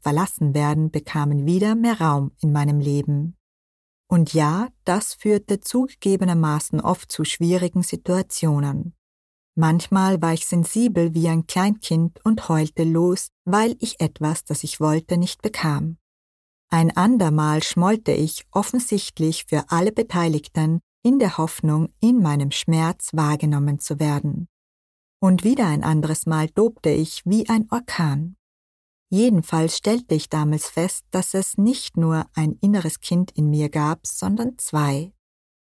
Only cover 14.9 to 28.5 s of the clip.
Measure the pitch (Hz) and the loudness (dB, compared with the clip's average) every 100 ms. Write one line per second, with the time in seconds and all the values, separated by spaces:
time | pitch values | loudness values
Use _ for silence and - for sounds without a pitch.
14.9 | 156 - 175 180 - 214 - 156 139 156 | 0 0 -2 -2 -4 -8 -4 -2 -2 -4
15.9 | 165 _ _ _ _ _ _ - 165 165 | -8 _ _ _ _ _ _ -2 2 2
16.9 | - 196 247 165 151 151 151 - 170 180 | 4 4 4 4 2 2 0 0 0 2
17.9 | 220 - - 156 - - 196 202 254 - | 2 0 0 0 -4 -6 -4 -2 -2 -2
18.9 | 202 - - 160 160 - 151 - 170 196 | -4 -4 -4 -2 -2 -2 -4 0 0 0
19.9 | 220 - 180 170 151 - 165 156 165 - | 0 -2 0 0 -2 -4 -2 0 -2 -4
20.9 | _ 240 269 208 - 160 - 156 151 160 | _ 2 2 2 0 -4 -2 0 0 -2
21.9 | - 226 247 165 147 139 - - 160 160 | 0 2 4 4 2 0 -2 0 0 0
22.9 | 175 - 160 147 151 151 143 143 143 - | -2 -6 -2 0 0 0 0 0 -2 -4
23.9 | 147 151 143 147 151 175 _ _ _ _ | -2 0 0 -2 -6 -10 _ _ _ _
24.9 | _ _ - 190 180 214 269 196 147 - | _ _ -2 2 4 2 2 2 0 0
25.9 | 156 151 156 165 156 156 - 233 - 160 | 0 0 -2 -2 -2 0 2 0 2 0
26.9 | 147 160 - 175 214 220 226 220 240 240 | 0 -2 -4 0 0 2 0 0 -4 -6
27.9 | - 156 139 170 - _ | -2 0 0 -4 -10 _